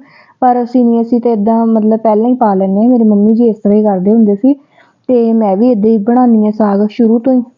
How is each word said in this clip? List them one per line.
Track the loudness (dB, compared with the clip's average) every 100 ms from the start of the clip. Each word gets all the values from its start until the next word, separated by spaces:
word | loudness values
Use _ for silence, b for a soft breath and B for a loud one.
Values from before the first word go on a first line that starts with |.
| b b b _
ਪਰ | -2 -2
ਅਸੀਂ | -2 0
ਨਹੀਂ, | 0 0
ਅਸੀਂ | -2 -2
ਤਾਂ | -2
ਇੱਦਾਂ | -2 -2 0 0
ਮਤਲਬ | 0 0 -2
ਪਹਿਲਾਂ | 0 0 0
ਹੀ |
ਪਾ | 0 0
ਲੈਂਦੇ | 0 -2 0
ਹਾਂ। | 0
ਮੇਰੇ | 2
ਮੰਮੀ | 2 2 2
ਜੀ | 2
ਇਸ | 0 0
ਤਰ੍ਹਾਂ | 0 0
ਹੀ |
ਕਰਦੇ | 0 0 0
ਹੁੰਦੇ | 2 2
ਸੀ | 0 -2 -2 b b b b -2
ਤੇ | 0 0
ਮੈਂ | 0 0 0
ਵੀ | 0
ਇੱਦਾਂ | 0 0
ਹੀ | 0
ਬਣਾਉਂਦੀ | 0 0 2 2
ਹਾਂ | 0
ਸਾਗ | -2 -2 0 -2
ਸ਼ੁਰੂ | 0 0 0
ਤੋਂ | 0
ਹੀ | -2 -4